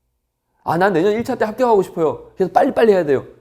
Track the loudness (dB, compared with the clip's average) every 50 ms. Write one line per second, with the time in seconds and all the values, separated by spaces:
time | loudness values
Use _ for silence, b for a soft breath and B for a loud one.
0 | _ _ _ _ _ _ _ _ _ _ _ _ -8 -4 -2 0 0 2 2 2
1 | 0 0 0 -2 -4 -4 -4 -4 -4 -4 -2 -2 0 2 2 2 0 0 -2 -2
2 | -2 -2 -2 -4 -10 -10 -6 -4 -2 0 0 0 0 0 0 2 2 4 4 2
3 | 2 0 0 -2 -2 -6 -18 _